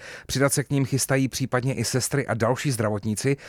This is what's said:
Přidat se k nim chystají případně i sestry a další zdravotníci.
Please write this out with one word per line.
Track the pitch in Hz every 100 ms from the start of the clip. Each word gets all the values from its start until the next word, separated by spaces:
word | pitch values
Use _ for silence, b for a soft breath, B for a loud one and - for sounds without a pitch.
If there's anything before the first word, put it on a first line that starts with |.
| B B B
Přidat | 127 139
se | -
k | -
nim | 139
chystají | 131 135 - 135 135
případně | - 131 123 131
i | 123
sestry | 110 127 - 139 -
a |
další | 110 113 127 151
zdravotníci. | 117 107 107 110 104 135 139